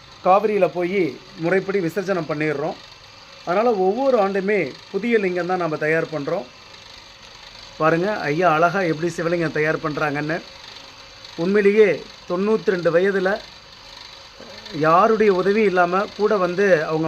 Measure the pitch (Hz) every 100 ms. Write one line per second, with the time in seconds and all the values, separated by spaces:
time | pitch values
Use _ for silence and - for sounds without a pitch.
0 | - - 185 190 214 202 175 170 175 196
1 | 160 120 - 185 165 190 190 196 165 202
2 | 185 190 151 151 156 151 156 - - -
3 | - - - - - 185 240 208 185 220
4 | 269 247 196 196 190 208 143 120 - 196
5 | 233 226 190 180 175 185 170 151 151 160
6 | 156 156 143 175 - - - - - -
7 | - - - - - - - - 160 165
8 | 190 214 147 151 180 156 170 180 180 151
9 | 170 165 165 175 160 151 151 156 160 160
10 | 151 143 151 170 - - - - - -
11 | - - - - 175 202 202 208 208 135
12 | - - - 180 202 220 165 185 170 160
13 | 190 196 185 214 - - - - - -
14 | - - - - - - - 175 156 170
15 | 214 220 214 185 185 208 208 180 175 180
16 | 208 - 208 214 180 180 202 165 156 160